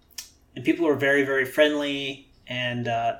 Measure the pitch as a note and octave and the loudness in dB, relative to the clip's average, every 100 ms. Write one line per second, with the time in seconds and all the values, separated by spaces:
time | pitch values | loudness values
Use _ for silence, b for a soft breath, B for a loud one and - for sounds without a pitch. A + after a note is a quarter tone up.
0 | _ - - _ _ C3+ B2+ E3 D#3+ C3+ | _ -18 -18 _ _ -4 -2 0 0 2
1 | C#3 C#3+ C3+ C3+ B2+ - D3+ D3 C#3+ C#3 | 2 2 2 0 0 4 4 4 -2 -4
2 | C#3 C#3 - _ - B2 B2 A#2+ A#2+ A#2 | -6 -10 -16 _ -10 -6 -4 -2 -2 0
3 | A#2 - | 0 -2